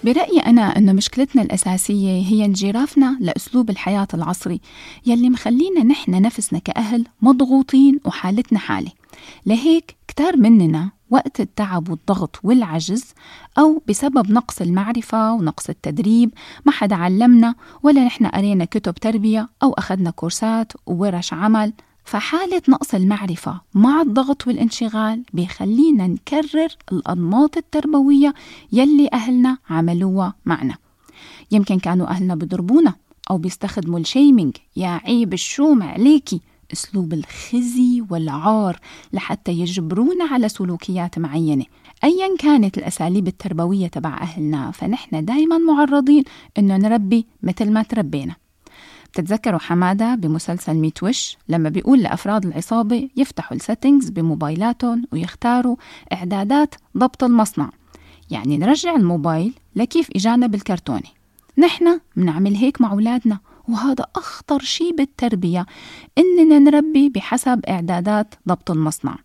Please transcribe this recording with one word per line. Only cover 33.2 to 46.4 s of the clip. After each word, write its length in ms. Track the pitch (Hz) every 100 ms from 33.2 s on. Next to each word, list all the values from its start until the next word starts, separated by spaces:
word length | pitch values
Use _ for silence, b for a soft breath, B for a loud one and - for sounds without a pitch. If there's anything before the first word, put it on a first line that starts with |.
| -
أو 60 | 185
بيستخدموا 600 | 175 - 196 - 165 170
الشيمينج، 560 | 156 262 285 247 151 - _ -
"يا 120 | 180
عيب 460 | 170 - 240 214
الشوم 500 | 180 - - 302 269
عليكي"، 580 | 170 - 247 302 - 175 _ _ _
أسلوب 400 | - - 196 170
الخزي 880 | 160 - - - 240 240 247 247 247 214
والعار، 720 | 170 160 143 185 220 202 175 B B B
لحتى 380 | 202 - - -
يجبرونا 760 | 170 175 185 160 180 254 359 330
على 180 | 262 214
سلوكيات 720 | - 185 170 - 185 175 -
معينة. 460 | 160 151 160 143 127 b b b
أيًا 340 | 285 359 381 370
كانت 380 | 294 294 202 190
الأساليب 500 | - - 170 190 185
التربوية 600 | 190 196 160 170 196 175
تبع 300 | - 160 -
أهلنا، 500 | 170 165 151 151 123
فنحن 540 | 180 160 240 - 156 156
دايمًا 320 | 262 320 330
معرضين 640 | 330 294 294 285 269 294 269 B